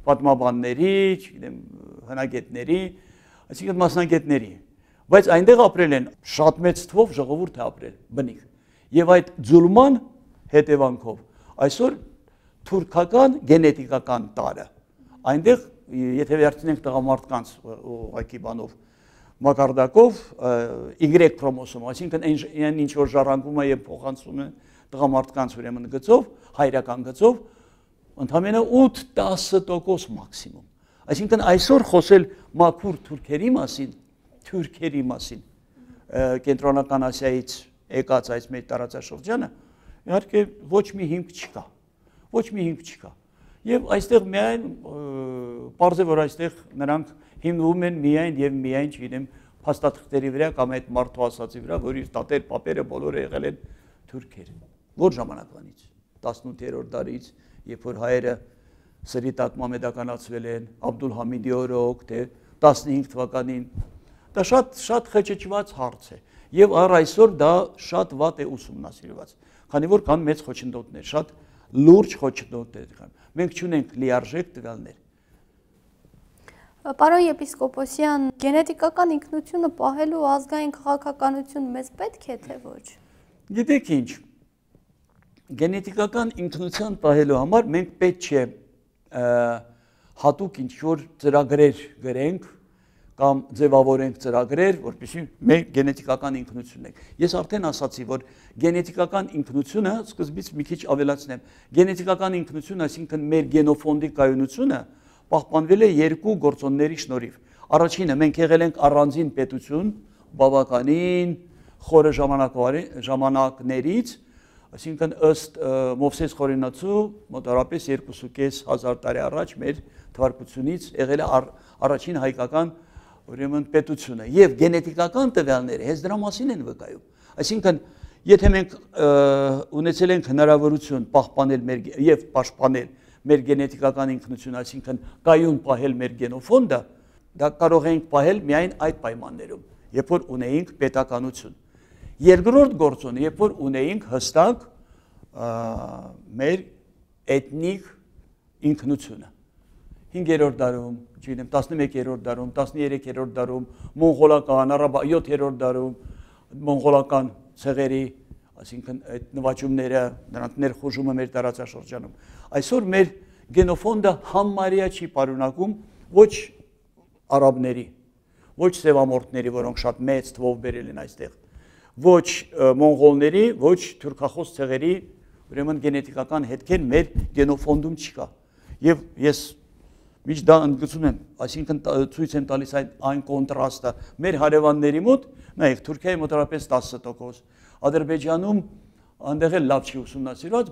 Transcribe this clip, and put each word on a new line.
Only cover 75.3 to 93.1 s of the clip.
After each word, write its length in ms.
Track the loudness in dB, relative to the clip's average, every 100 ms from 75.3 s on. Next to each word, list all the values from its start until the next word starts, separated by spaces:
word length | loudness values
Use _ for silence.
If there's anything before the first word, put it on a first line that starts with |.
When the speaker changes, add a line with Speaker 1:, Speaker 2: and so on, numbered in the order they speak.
| _ _ _ _ _ _ _ _ _ _ _ -20 _ _ _
Speaker 2:
Պարոն 460 | -12 2 4 6 4
եպիսկոպոսյան, 960 | 0 -8 -6 -6 -4 -8 -2 0 0 -2 -2
գենետիկական 720 | 0 2 0 -2 -2 2 0
ինքնությունը 560 | 0 -4 -10 -6 -2 -2 -2
պահելու 440 | -4 -2 -2 0 0
ազգային 440 | 0 -2 -6 -6
քաղաքականություն 920 | -6 -4 -4 -4 -4 -4 -4 -8 -8 -8
մեզ 200 | -8 -12 -12
պետք 220 | -12 -10
է, 120 | -14 -14
թե 160 | -16 -18
ոչ։ 200 | -18 -20 -20 -20 _ _ _ _ -6
Speaker 1:
Գիտեք 400 | -4 2 0 2
ինչ, 160 | -2 -2 -12 _ _ _ _ _ _ _ _ _ _ _ _ _
գենետիկական 840 | -4 -2 -2 -6 -4 -2 -2 -6 -6
ինքնության 560 | -10 -8 -8 -8 -8 0
պահելու 400 | 2 4 4 0
համար 300 | 2 2 2
մենք 200 | -4 -4 -2
պետք 260 | -2 -2 -2
չէ, 140 | -2 -2 -8 _ _ _ _ _
ը, 140 | -4 0 2 0 -4 -12 _ _ _ _ -2
հատուկ 400 | 0 0 -6 -10
ինչ-որ 400 | -12 -6 -4 -4 -6 _
ծրագրեր 640 | 2 2 2 4 4 4 -10 -14
գրենք 480 | -8 -4 -4 -6 -12 _ _ _ _ _ _